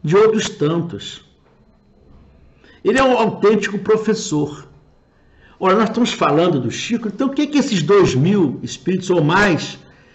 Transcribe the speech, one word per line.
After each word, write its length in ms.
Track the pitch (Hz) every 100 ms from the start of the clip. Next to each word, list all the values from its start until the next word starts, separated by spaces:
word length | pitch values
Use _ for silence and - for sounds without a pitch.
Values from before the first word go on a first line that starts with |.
de 100 | 151
outros 340 | 185 226 214 -
tantos. 720 | - 147 170 - 101 - - _ _ _ _ _ _ _ _ _ - - _ _ _ _ -
Ele 140 | - 247
é 40 |
um 140 | 262 240
autêntico 640 | 220 - 208 208 - 202
professor. 880 | - 214 220 202 - 151 147 - - - _ _ _ _ _ _ - _
Ora, 160 | 185
nós 140 | 202 214
estamos 240 | - 240
falando 480 | - 160 147 180 147
do 100 | 120
Chico, 380 | - - 233 214
então 200 | - 269
o 40 |
que 140 | - 294
que 120 | 294
esses 240 | - 190
dois 320 | 147 202 175
mil 460 | 127 160 208 151 101
espíritos 480 | 123 - - 180 185
ou 120 | 180
mais 560 | 151 180 208 151 - - - _ _